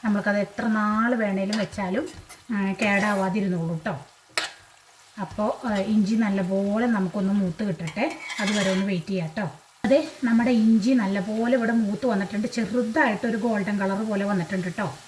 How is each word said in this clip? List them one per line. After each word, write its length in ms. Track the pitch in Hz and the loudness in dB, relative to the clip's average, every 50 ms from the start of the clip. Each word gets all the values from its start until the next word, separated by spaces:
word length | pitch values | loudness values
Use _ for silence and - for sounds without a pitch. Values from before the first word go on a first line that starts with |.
| - | 2
നമുക്കത് 340 | 220 208 202 190 214 202 208 | 2 0 2 2 2 0 0
എത്ര 260 | 196 - - - 214 | 0 -2 -4 -4 -2
നാൾ 480 | 226 214 214 208 214 214 214 226 240 254 | 0 2 2 2 2 2 2 2 2 2
വേണേലും 440 | 226 220 202 190 190 196 196 214 220 | 2 0 0 0 0 -2 -2 0 -2
വെച്ചാലും, 500 | 196 - - - 196 180 185 240 330 370 - - - - - - - - | -2 -2 -4 -6 -4 -2 -2 -2 -2 -4 -10 -16 -18 -18 -20 -20 -8 -6
ആ, 200 | 226 202 196 196 190 - | -2 -2 0 -2 0 0
കേടാവാതിരുന്നോളൂ 960 | 220 208 202 202 196 214 208 196 190 190 185 214 196 190 180 170 165 165 170 160 - | 0 2 2 2 2 2 2 2 0 0 0 0 0 0 0 -2 -2 -2 -4 -4 -4
ട്ടോ. 100 | 220 165 135 - - - - - - - - - - - - - - - - - - - - - - - 220 190 | -6 -6 -6 -10 -16 -20 -20 -20 -10 -8 -8 -8 -8 -12 -18 -20 -20 -20 -20 -20 -20 -20 -20 -20 -20 -10 -10 -10
അപ്പോൾ, 420 | - - - 208 226 - - - 240 | -8 -4 -4 -2 -2 -2 -4 -4 -4
ആ, 80 | 208 196 196 214 214 | -2 -2 0 2 2
ഇഞ്ചി 200 | 220 202 185 226 220 226 | 2 2 2 2 2 2
നല്ലപോലെ 640 | 202 196 196 185 175 190 196 196 202 202 220 240 | 2 0 0 0 0 0 0 0 0 0 0 2
നമുക്കൊന്ന് 460 | 240 226 202 190 175 175 202 190 190 | 2 2 0 0 -2 -2 -2 0 2
മൂത്ത് 360 | 202 202 190 180 160 - 220 202 | 2 2 0 0 -2 -2 -4 -4
കിട്ടട്ടെ, 500 | 175 - 175 156 - 208 254 330 330 - - - - - | -4 -4 -6 -6 -4 -2 -2 -2 -4 -8 -12 -10 -6 -4
അതുവരെ 300 | 208 196 208 208 190 190 190 | -2 -2 0 0 0 2 2
ഒന്ന് 120 | 190 196 202 | 0 0 0
വെയിറ്റ് 160 | 196 175 156 | -2 -2 -2
ചെയ്യാം 220 | - 196 185 165 156 - | -2 -4 -4 -4 -4 -6
ട്ടോ. 100 | 220 202 156 - - - - - - - | -6 -6 -6 -8 -12 -20 -20 -12 -4 2
അതെ, 240 | 214 269 302 311 - - - 269 | 4 4 4 4 0 -8 -4 0
നമ്മുടെ 260 | 233 233 226 233 262 | 2 2 4 4 4
ഇഞ്ചി 420 | 247 226 220 226 226 220 190 247 269 247 | 4 4 6 6 6 6 6 4 4 4
നല്ലപോലെ 540 | 202 190 196 202 185 214 214 220 226 240 262 | 4 2 0 -2 -2 -2 -2 -2 0 2 2
ഇവിടെ 160 | 247 226 220 | 2 2 2
മൂത്ത് 340 | 226 233 220 202 214 - 269 | 2 2 2 2 0 0 0
വന്നിട്ടുണ്ട്. 420 | 247 214 196 196 185 214 208 214 - | 0 2 0 -2 -2 -2 -4 -4 -2
ചെറുതായിട്ടൊരു 880 | - 233 220 185 214 247 233 226 220 320 294 240 208 - - 233 233 | -2 -2 -2 0 0 0 0 0 2 2 2 2 2 0 -2 -2 -2
ഗോൾഡൻ 420 | 220 220 233 220 202 190 208 208 196 | 0 0 0 0 0 0 -2 0 0
കളർ 220 | 196 190 196 202 220 220 | 0 0 0 -2 -2 -2
പോലെ 140 | 208 196 196 202 | -2 0 0 0
വന്നിട്ടുണ്ട് 360 | 208 185 165 - 196 185 175 185 165 | 0 0 -2 -2 -4 -4 -4 -4 -4
ട്ടോ. 180 | - 202 139 131 147 - | -4 -4 -4 -6 -10 -16